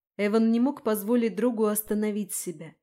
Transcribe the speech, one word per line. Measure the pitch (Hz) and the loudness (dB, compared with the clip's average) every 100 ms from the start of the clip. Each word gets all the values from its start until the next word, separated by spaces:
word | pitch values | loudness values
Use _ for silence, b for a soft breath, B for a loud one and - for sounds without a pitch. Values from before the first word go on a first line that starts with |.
| _ - | _ -4
Эван | 202 220 226 | 0 4 4
не | 233 | 4
мог | 254 285 | 2 0
позволить | 226 214 196 247 226 185 | -2 -2 0 2 2 0
другу | 240 220 214 | 0 2 0
остановить | 208 - 214 214 208 202 | 0 -2 -2 -2 -2 -4
себя. | - - 160 160 - | -6 -8 -10 -14 -20